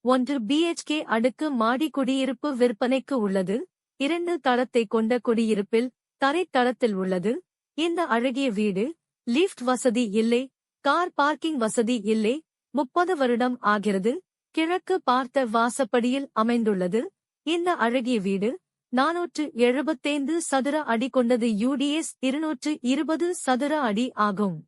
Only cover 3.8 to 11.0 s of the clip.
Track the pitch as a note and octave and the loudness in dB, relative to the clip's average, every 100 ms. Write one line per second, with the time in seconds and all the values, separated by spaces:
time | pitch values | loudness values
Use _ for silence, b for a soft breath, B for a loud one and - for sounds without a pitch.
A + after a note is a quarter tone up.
3.8 | _ _ C#4 E4+ F4 F4 C4 B3 B3+ A#3+ | _ _ -2 -2 -2 -2 0 0 0 0
4.8 | A3 A3+ A3 B3 B3 A3+ A3 G#3 G3+ A3+ | 0 0 0 -2 0 0 2 0 0 -2
5.8 | B3+ _ _ _ C4+ A3 - C4 B3 B3+ | -2 _ _ _ 0 0 0 0 0 0
6.8 | A#3 F#3+ F#3 F#3 F#3+ D4 _ _ _ - | -2 0 -2 0 -2 -4 _ _ _ -4
7.8 | E4+ F4 D#4+ A3+ B3+ B3+ C4+ G3+ G#3+ F#3 | -2 0 0 0 0 0 -2 0 0 0
8.8 | B3 E4 _ _ - A#3+ F#4+ - B3 B3+ | -4 -6 _ _ -2 0 0 -2 -2 0
9.8 | B3+ A3+ A#3 G#3 A3+ A#3+ C4 _ _ _ | 0 0 0 0 2 0 -2 _ _ _
10.8 | C#4 D#4 | 0 0